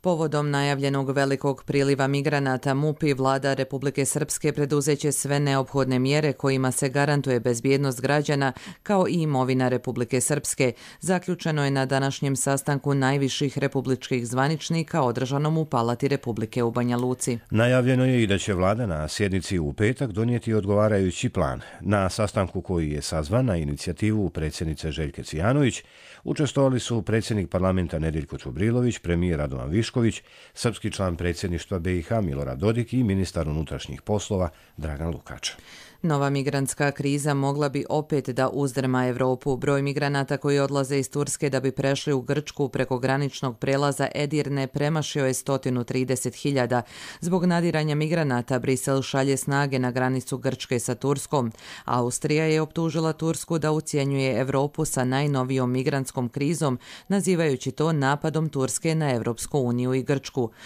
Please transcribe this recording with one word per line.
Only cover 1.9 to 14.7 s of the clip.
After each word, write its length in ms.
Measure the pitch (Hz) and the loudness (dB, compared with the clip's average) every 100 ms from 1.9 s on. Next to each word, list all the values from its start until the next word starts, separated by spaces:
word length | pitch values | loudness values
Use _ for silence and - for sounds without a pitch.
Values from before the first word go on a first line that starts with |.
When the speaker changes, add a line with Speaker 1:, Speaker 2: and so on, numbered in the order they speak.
| 135 135 | 2 2
Speaker 1:
migranata, 680 | 139 139 147 139 127 143 | 2 0 0 0 0 0
mup 280 | 135 151 147 | 0 0 0
i 100 | 156 | 0
Vlada 420 | 131 131 135 139 | 2 2 2 2
Republike 500 | 135 131 139 139 135 | 0 -2 -2 -4 0
Srpske 480 | 135 - 147 - 151 | 0 0 -2 -2 -2
preduzet 460 | 147 143 147 143 143 | 0 0 2 2 0
će 140 | 151 | 0
sve 280 | 135 135 143 | -2 0 0
neophodne 580 | 143 135 131 143 131 127 | 2 2 0 0 2 2
mjere 340 | 131 143 156 | 2 2 2
kojima 400 | 131 139 135 131 | 0 0 2 0
se 160 | 123 143 | 0 0
garantuje 520 | 131 143 143 135 123 | 2 2 2 2 2
bezbjednost 600 | 113 120 135 139 139 123 | 2 0 2 2 2 0
građana, 520 | 131 147 147 143 139 - - 180 | 0 2 2 2 0 -2 -12 -18
kao 260 | - 202 180 | 0 2 2
i 40 | |
imovina 560 | 170 156 135 127 131 127 | 2 0 2 2 2 2
Republike 520 | 123 - 110 120 127 | 0 -2 -4 0 0
Srpske. 520 | - 147 - - 131 - - - | 0 -2 -2 0 0 0 -12 -10
Zaključeno 640 | 156 180 185 175 170 156 | -2 -2 0 -4 -2 0
je 60 | 143 | 0
na 160 | 139 131 | 0 0
današnjem 500 | 135 135 131 143 135 | 0 0 -2 -2 0
sastanku 580 | - 139 - 143 143 | 0 0 0 -2 0
najviših 640 | 139 131 143 135 - 147 135 | 2 2 2 0 0 -2 0
republičkih 680 | 135 135 127 127 - 131 117 | -2 -2 -2 -2 0 -4 -2
zvaničnika 760 | 123 135 156 - | 0 0 0 -2